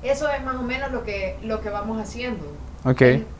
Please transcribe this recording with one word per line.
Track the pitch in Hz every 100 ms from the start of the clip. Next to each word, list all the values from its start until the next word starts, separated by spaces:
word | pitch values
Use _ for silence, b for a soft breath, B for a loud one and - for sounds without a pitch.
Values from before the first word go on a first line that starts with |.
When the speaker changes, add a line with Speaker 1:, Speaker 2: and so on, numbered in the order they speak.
Speaker 1:
eso | 247 269 294
es | 277
más | 262 254
o |
menos | 247 262 277
lo | 254 -
que, | 202 190 185
lo | 220 220
que | 214
vamos | 208 214 220
haciendo | 208 233 247 208 147 147 - -
Speaker 2:
Ok. | 127 131
Speaker 1:
en, | 127 131 - -